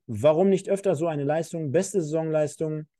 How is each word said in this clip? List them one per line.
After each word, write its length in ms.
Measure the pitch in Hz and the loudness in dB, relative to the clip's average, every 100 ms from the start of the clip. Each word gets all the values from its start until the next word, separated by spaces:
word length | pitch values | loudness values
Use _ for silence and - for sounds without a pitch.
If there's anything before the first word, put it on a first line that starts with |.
| - | -10
"Warum 420 | 107 143 156 196 | 2 4 4 4
nicht 200 | 190 - | 2 0
öfter 260 | 196 196 | -2 0
so 140 | 147 170 | 0 -2
eine 160 | 147 | -2
Leistung, 480 | 139 160 165 165 151 | -2 -2 -4 -6 -2
beste 280 | 156 190 202 | 0 0 -2
Saisonleistung." 840 | 151 160 160 156 147 - 156 156 151 _ | -2 -2 0 0 0 -2 -6 -6 -10 _